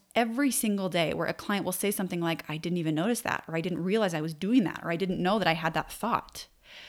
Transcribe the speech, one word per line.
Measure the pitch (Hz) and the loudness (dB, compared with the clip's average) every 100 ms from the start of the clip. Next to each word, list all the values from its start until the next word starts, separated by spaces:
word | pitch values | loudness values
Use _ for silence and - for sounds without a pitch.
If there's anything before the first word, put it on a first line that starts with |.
| _ | _
every | - 233 233 285 | 0 2 2 2
single | 226 220 202 190 | 2 0 0 0
day | 175 156 | 0 0
where | 160 165 | 0 -2
a | |
client | 175 - 202 180 | -4 -2 -2 -2
will | |
say | 185 202 | -2 0
something | 202 185 180 | 0 0 0
like, | 170 165 - | 0 -2 -4
"I | 156 | -6
didn't | 170 175 | -2 0
even | 160 | 2
notice | 151 196 233 | 2 2 0
that," | - - - | -2 -4 -4
or, | 165 | -4
"I | |
didn't | 175 175 | -2 -2
realize | 180 220 202 | 0 2 2
I | 160 | 0
was | 160 | -4
doing | 156 185 254 180 | -4 2 4 4
that," | - | 0
or, | 165 | -4
"I | 170 | -2
didn't | 185 180 | 0 0
know | 180 220 | 2 4
that | 165 | 2
I | |
had | 165 160 | 2 0
that | 160 - | -2 -4
thought." | - 233 - - - - _ - - | -4 0 0 -2 -14 -18 _ -20 -20